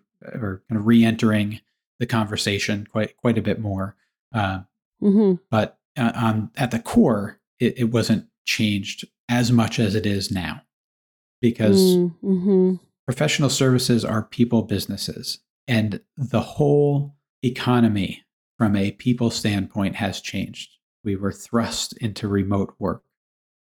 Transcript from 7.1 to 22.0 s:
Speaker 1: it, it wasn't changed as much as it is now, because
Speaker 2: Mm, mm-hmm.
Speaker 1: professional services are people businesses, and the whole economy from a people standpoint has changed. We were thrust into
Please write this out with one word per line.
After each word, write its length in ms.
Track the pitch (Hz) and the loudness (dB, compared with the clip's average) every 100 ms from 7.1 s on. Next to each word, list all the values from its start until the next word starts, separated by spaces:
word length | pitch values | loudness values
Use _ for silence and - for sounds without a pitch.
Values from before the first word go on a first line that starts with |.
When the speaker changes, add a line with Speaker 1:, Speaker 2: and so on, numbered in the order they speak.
| 107 98 - _ - | 2 -4 -12 _ -2
Speaker 1:
it, 180 | 120 - | -2 0
it 60 | 117 | -2
wasn't 340 | 117 110 110 - _ - | 0 2 0 -2 _ -6
changed 600 | - 110 101 95 - - _ - | -2 0 -2 -4 -12 -16 _ -4
as 220 | 120 120 | 0 2
much 260 | 120 110 - | 2 2 0
as 140 | 110 | 0
it 120 | 104 104 | 0 -2
is 260 | 101 92 | -2 -2
now, 300 | 95 82 - _ _ _ _ _ _ _ - | -4 -6 -10 _ _ _ _ _ _ _ -2
because 380 | 120 117 110 190 | -2 2 4 6
Speaker 2:
Mm, 340 | 185 180 175 165 | 6 4 2 -2
mm-hmm. 520 | 202 190 185 190 185 185 _ _ - | -2 0 2 4 4 0 _ _ -8
Speaker 1:
professional 440 | 123 151 - 143 | -2 0 2 0
services 540 | - 135 127 127 120 | 2 4 4 4 0
are 200 | - 107 | 0 -4
people 400 | 101 - 120 113 | -4 0 2 2
businesses, 760 | 98 101 - 101 - - - - _ _ - | 0 -2 -4 -8 -8 -10 -10 -12 _ _ -2
and 340 | 117 107 - _ - | 0 0 -4 _ -10
the 240 | 123 113 | -4 -2
whole 760 | - - 147 147 143 143 143 - _ _ | -2 0 2 4 4 2 -2 -10 _ _
economy 800 | 120 120 - 123 117 104 90 - _ _ _ - | -4 -2 0 4 4 2 -4 -6 _ _ _ -2
from 180 | 110 101 | 0 2
a 160 | 101 | 0
people 380 | - 127 120 117 | -2 -2 0 0
standpoint 680 | - 110 101 92 107 98 90 | -2 -2 -2 -4 -4 -4 -2
has 220 | 101 90 | -6 -6
changed. 520 | - 98 95 - - _ _ _ | -10 -8 -8 -12 -18 _ _ _
We 120 | 104 95 | -6 -4
were 160 | 98 | -4
thrust 640 | - - 117 104 - - | -6 -4 -2 -2 -4 -8
into 300 | - | -6